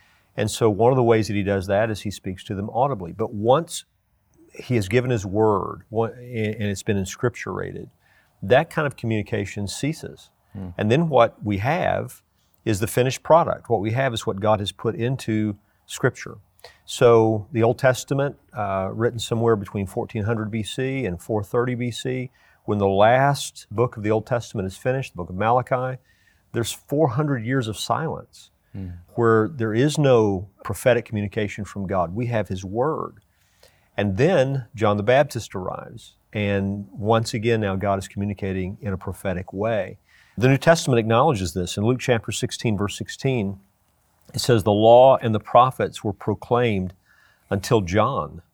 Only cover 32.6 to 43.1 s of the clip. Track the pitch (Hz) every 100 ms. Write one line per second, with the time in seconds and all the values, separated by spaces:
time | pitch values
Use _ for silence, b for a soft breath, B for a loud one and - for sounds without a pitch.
32.6 | 95 107 139 151 50 - _ b b b
33.6 | b b b - 101 95 151 175 131 139
34.6 | 117 104 107 104 104 131 143 113 - 98
35.6 | 92 - - 117 - _ _ 107 101 101
36.6 | 98 101 101 208 104 113 113 120 113 113
37.6 | 104 95 101 98 - - 101 101 98 95
38.6 | 92 104 104 92 - 92 98 87 92 95
39.6 | 107 110 90 - b b b - 127 135
40.6 | - 165 - 120 110 113 156 110 90 92
41.6 | 87 - 107 127 - 117 - 110 120 -
42.6 | 120 98 101 - 107